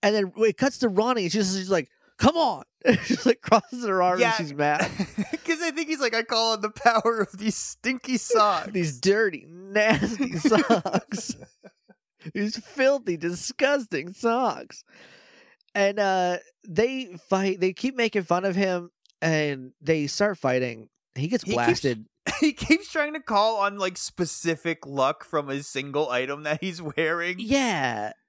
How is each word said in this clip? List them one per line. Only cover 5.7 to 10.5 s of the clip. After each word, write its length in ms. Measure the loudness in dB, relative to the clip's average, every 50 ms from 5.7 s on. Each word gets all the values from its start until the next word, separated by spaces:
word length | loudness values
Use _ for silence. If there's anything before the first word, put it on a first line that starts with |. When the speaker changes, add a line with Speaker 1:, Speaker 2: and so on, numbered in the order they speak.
Speaker 2:
think 180 | -2 -4 -4 -4
he's 120 | -4 -2
like, 140 | -2 -2 0
"I 80 | -2 -2
call 300 | 0 0 0 2 2 0
on 60 | 0
the 100 | 0 -2
power 500 | -4 2 2 4 4 4 2 0 0 0
of 180 | -2 -4 -6 -6
these 160 | -4 -4 -4
stinky 600 | -4 -6 -10 -12 _ _ -6 -6 -6 _ -4 -4
Speaker 1:
<laughs> 20 | -4
Speaker 2:
socks." 520 | -2 0 2 4 4 4 2 0 -2 -4 -4
Speaker 1:
These 280 | -2 -2 -2 -4 -2
dirty, 460 | 2 2 2 4 2 0 -2 -4 -10 -14
nasty 880 | -20 -20 -18 -4 0 2 4 4 4 2 2 -2 -2 -4 -4 -4 -4
Speaker 2:
<laughs> 20 | 0
Speaker 1:
socks. 960 | 2 4